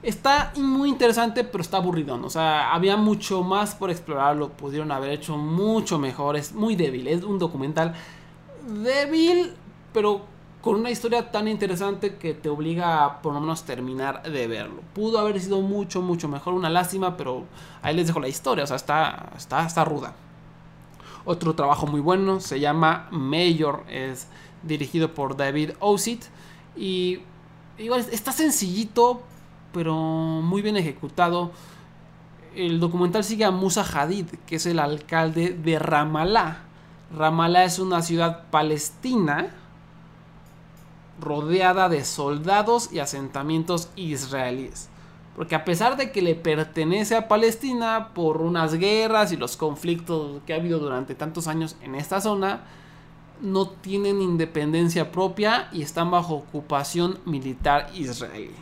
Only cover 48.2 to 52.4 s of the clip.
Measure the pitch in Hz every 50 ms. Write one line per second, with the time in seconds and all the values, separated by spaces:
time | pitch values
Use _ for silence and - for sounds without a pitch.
48.2 | 170 156 156 156 160 170 175 170 160 156 160 165 185 202 214 220 220 220 220 214
49.2 | 214 170 175 139 123 120 - - 160 156 143 143 - 170 170 170 165 170 170 160
50.2 | 151 143 143 143 - - 160 160 170 175 170 160 147 143 131 127 135 131 131 -
51.2 | 156 156 160 175 165 165 156 160 160 156 - - - 139 131 139 151 - 185 196
52.2 | 202 214 208 196